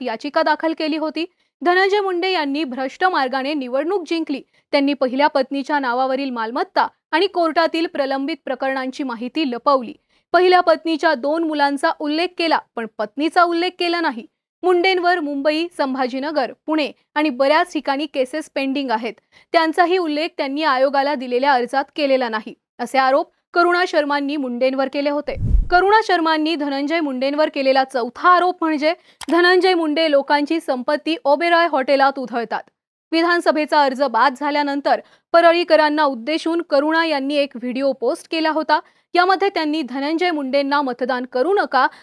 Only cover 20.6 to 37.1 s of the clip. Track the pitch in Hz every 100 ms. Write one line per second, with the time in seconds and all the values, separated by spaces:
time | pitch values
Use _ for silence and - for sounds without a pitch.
20.6 | 311 254 277 269 277 294 262 247 277 254
21.6 | 240 180 - - 277 254 233 220 214 -
22.6 | _ - 240 269 262 277 339 _ _ 349
23.6 | 349 349 359 320 294 285 277 302 254 240
24.6 | 262 262 269 294 285 294 285 - - -
25.6 | - 359 381 440 440 349 320 320 311 330
26.6 | 285 277 285 330 294 254 269 294 311 302
27.6 | 269 269 262 254 240 - 349 359 359 359
28.6 | 320 311 302 359 _ - - 339 349 370
29.6 | 370 359 311 294 320 285 277 294 294 330
30.6 | - 254 247 294 302 320 277 285 339 339
31.6 | 339 285 262 277 269 269 247 240 226 208
32.6 | - _ _ _ - 320 339 349 330 302
33.6 | 302 311 277 254 277 226 269 247 294 294
34.6 | 285 285 285 220 - _ _ 339 339 339
35.6 | 349 311 302 302 294 254 233 311 330 339
36.6 | 330 285 302 320 330